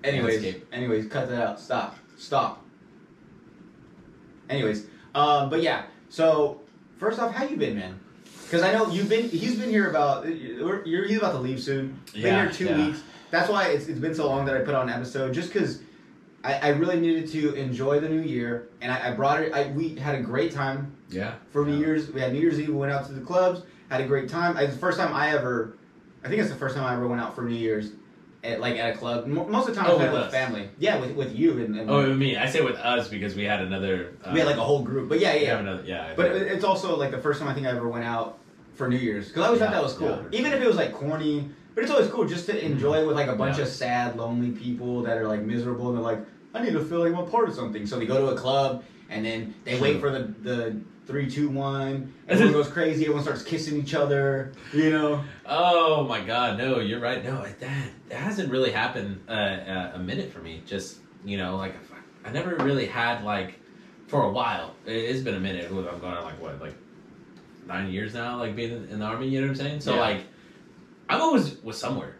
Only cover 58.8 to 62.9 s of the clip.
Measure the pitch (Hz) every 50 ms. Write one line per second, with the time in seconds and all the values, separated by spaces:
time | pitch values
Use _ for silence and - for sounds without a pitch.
58.8 | 113 123 - 123 101 101 98 92 - - 113 107 101 98 95 92 90 95 95 92
59.8 | 90 85 - 92 90 90 - - 196 - - 85 80 82 82 82 - - 101 98
60.8 | 92 - - - - - - - - 98 101 98 92 90 95 98 95 92 92 -
61.8 | - - - - - - - - - 110 117 151 175 185 170 151 135 139 143 131
62.8 | 113 101